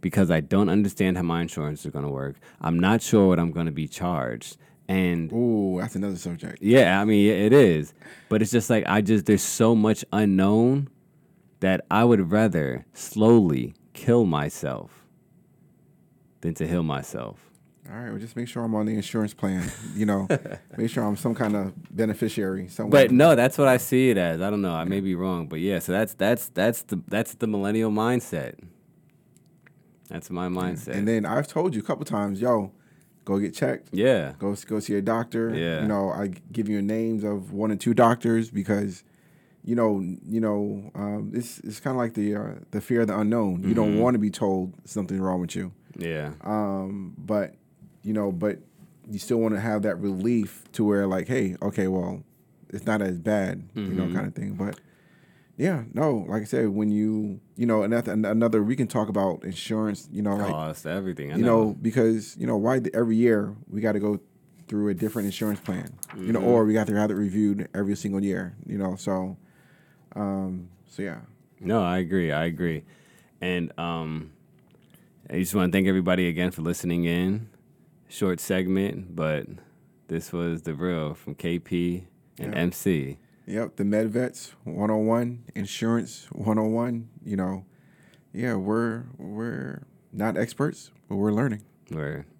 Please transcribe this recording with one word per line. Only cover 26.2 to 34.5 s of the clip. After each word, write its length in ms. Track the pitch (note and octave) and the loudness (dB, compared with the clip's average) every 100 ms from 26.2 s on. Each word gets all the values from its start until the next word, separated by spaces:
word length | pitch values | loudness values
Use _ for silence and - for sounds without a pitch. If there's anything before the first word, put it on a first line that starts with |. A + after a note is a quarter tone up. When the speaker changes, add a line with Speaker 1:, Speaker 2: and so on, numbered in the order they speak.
| G2 A#2+ - | 0 0 -2
Speaker 1:
that's 320 | - G#2+ A#2 | 0 0 0
the, 180 | - F#2+ - | -6 -8 -4
that's 260 | G2+ A#2 | -4 -4
the 120 | - A2+ | -4 -4
millennial 440 | G#2 G2 A2 A2 | -2 0 0 0
mindset. 680 | G#2+ A2+ B2 - E2+ B1+ - F2+ _ _ _ _ _ _ _ _ _ _ _ _ _ - | 0 2 0 -2 -8 -8 -14 -20 _ _ _ _ _ _ _ _ _ _ _ _ _ -14
That's 220 | E2 - | -14 -8
my 140 | F2+ | -6
Speaker 2:
Yeah. 60 | F2+ | -4
Speaker 1:
mindset. 440 | F2+ F2+ E2+ - | -2 -4 -4 -6
Speaker 2:
And 120 | G2 G2+ | -2 0
then 180 | A2+ F#2+ | 0 0
I've 220 | A#2+ D3 | -2 -2
told 260 | D#3 F3+ | -2 -2
you 60 | A#2 | -2
a 40 | |
couple 200 | - D#3 | -4 -6
times, 360 | D3+ G#2+ G2+ G2 | -4 -4 -2 -2
"Yo, 320 | A#2+ A2+ G2 - _ _ _ _ | 2 2 0 -10 _ _ _ _
go 140 | - G2 | -4 -2
get 160 | G2+ | -2
checked. 340 | - C3+ B2+ - | -2 -4 -4 -6
Speaker 1:
Yeah. 400 | F#2 A#2+ A#2 C#2+ C#2 | 0 4 4 0 -6
Speaker 2:
Go 140 | G2 | -6